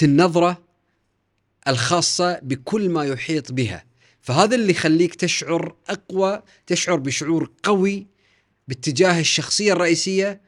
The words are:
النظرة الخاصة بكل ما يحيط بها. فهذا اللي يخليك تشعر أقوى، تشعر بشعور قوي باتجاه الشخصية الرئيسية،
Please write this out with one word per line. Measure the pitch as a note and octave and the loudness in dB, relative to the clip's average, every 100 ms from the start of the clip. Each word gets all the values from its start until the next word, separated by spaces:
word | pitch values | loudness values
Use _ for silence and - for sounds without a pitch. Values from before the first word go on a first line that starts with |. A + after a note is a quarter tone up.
النظرة | D3+ C#3+ F3+ E3 F3 F3 _ _ _ _ _ _ _ _ _ _ C#3 | 4 6 4 4 2 0 _ _ _ _ _ _ _ _ _ _ -4
الخاصة | B2 A#2+ F3 D#3 - F3+ F3 | -2 0 0 0 0 -2 -2
بكل | C3 C#3 - G#3+ F#3+ | -6 -8 -4 -2 0
ما | E3 | -2
يحيط | C#3+ C3 - D#3 - | -2 -4 -4 -4 -4
بها. | B2+ A2+ E2+ - _ _ _ | -4 -4 -4 -14 _ _ _
فهذا | - C3 G#3 | -4 2 2
اللي | A#3+ G#3 | 2 0
يخليك | E3+ D#3+ D#3+ F3 | 0 2 2 2
تشعر | - F3 - - E3 E3 - - | 0 -4 -4 -4 -4 -4 -10 -10
أقوى، | F#3+ - F#3 F#3+ G3+ - _ - | -10 -6 -2 -2 -2 -10 _ -4
تشعر | F3 - E3+ | -2 0 -2
بشعور | C3 C3 D3 E3 - _ | -2 -4 -2 -2 -2 _
قوي | - G3+ G3 G3 G3+ _ _ _ _ _ - | 0 2 2 -2 -10 _ _ _ _ _ -12
باتجاه | C3 D#3 C3 F#3 E3+ | -6 -4 2 4 4
الشخصية | D#3 - - - G#3 | 2 -2 -2 0 2
الرئيسية، | F3 F3 D#3+ F#3+ F#3+ G3 G3 | 2 2 0 0 -2 -2 -6